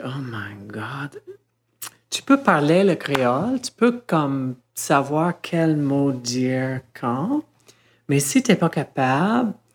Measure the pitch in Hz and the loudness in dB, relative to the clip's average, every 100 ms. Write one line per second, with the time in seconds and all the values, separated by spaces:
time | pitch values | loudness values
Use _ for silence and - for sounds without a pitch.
0 | 123 135 127 110 104 101 101 107 110 139 | -6 -8 -8 -8 -10 -12 -12 -10 -10 -10
1 | 139 - - 403 _ _ _ - - _ | -12 -14 -18 -20 _ _ _ -18 -18 _
2 | - - - 269 240 160 147 175 202 160 | -10 -4 2 2 4 4 4 4 4 2
3 | - 135 123 131 214 262 - - 240 240 | 0 0 2 0 0 -4 -6 0 0 0
4 | - 160 143 135 131 123 _ - - 147 | -2 0 0 -2 -4 -8 _ -8 0 2
5 | 139 151 170 170 - 170 160 151 143 139 | 2 0 0 -4 -4 0 2 2 2 2
6 | 139 127 120 127 127 127 131 131 - - | 2 0 -4 -2 0 0 -2 -6 -10 -6
7 | 127 127 190 294 - _ _ _ _ _ | -4 -2 -2 -4 -6 _ _ _ _ _
8 | - 139 143 262 254 190 165 - 139 - | 0 0 2 0 2 2 2 -2 -4 -2
9 | 131 135 190 233 233 - _ | 0 2 2 0 -2 -6 _